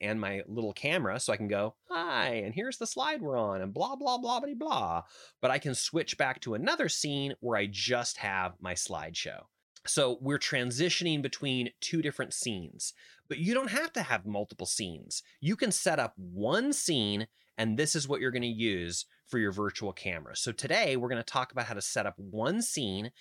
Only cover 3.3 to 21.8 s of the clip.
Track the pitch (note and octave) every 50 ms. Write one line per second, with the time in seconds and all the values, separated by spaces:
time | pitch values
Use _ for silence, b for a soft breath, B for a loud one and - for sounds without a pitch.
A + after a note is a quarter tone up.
3.3 | C3 A#2+ A2 G2+ G2 F#2+ F#2+ G2 G2 C#3+ F#3 B3+ C#4 C4 C#4+ B3 B3+ B3 B3 A#3
4.3 | B3 A#3 C#4 C#4+ C#4+ A#3 D4+ D#4 B3 C#3 G#2 E2 E2+ E2+ E2 B B B B B
5.3 | B B - B2+ C3 C#3+ - D3 B2 - - - - E3 - - - - D3 C3
6.3 | B2+ - - B2 A2 G#2+ D#3 C4 E4+ E4 C4 D#3+ - - - D3+ C#3+ C#3 C#3 C#3
7.3 | - - A#2 A#2+ A2+ G#2 G#2 G2+ G2+ F#2+ G2 A#2 B2 A#2+ A#2+ - - - - G2+
8.3 | F#2+ F#2+ F#2 F#2 F2 - F2+ F#2 F2+ - - - F#2 D#2 D2+ E2 E2+ - - -
9.3 | G1+ - - _ _ _ _ _ _ - - - - D#3 C#3 B2+ A#2+ - C3 C#3
10.3 | D3 C#3+ - - D3 B2+ B2 B2 A#2+ B2+ E3+ F3 - - F3 E3+ D#3 D3 C3+ C#3+
11.3 | - - D3 C#3 B2+ B2+ A#2+ A#2+ - - - - E3+ D#3+ D3+ D3 - - C3 -
12.3 | - - - B2 G#2 F#2 E2+ C#2+ - - - - - B B B B B B -
13.3 | D3 C3 E3 G3 A#3+ C4 C4+ G#3+ G3+ C#4 D#4+ D#4+ - A3+ E3 - A#2+ G2 F#2 G#2+
14.3 | G#2 G2+ G#2 - - - F#2 - - - G#2+ F2+ E2 C#2 - - - - b b
15.3 | b b C#3 D#3+ A3 - C4+ A3 F3+ - - F#3 D#3+ C#3+ A#2+ - - - F#2 F2
16.3 | F2 G2 G#2 B2 E3 G#3+ B3+ C#4+ C#4+ - - - D#3+ B2+ G#2+ G#2 G2+ G2+ A2+ b
17.3 | b b b b b - A2+ A2+ G#2+ B2 D#3 D3+ - D#3+ C3+ C3+ C#3+ - C3 B2+
18.3 | B2 B2 A#2+ A#2+ A2+ A2 A#2 A2 G2 F2+ E2+ E2+ F2 - - b b b b -
19.3 | - A#2+ G#2+ G2+ F#2 G2+ G#2 G2+ - - G#2+ G2 F#2 - - G2 F2 E2 C#2+ A#1
20.3 | - - - A#2+ G#2+ - - C3 D#3+ A3 A3+ D3 C3 B2 A#2+ B2 B2+ A#2 A#2 -
21.3 | - C3+ B2+ - - B2+ A#2 A2 A2+ G2+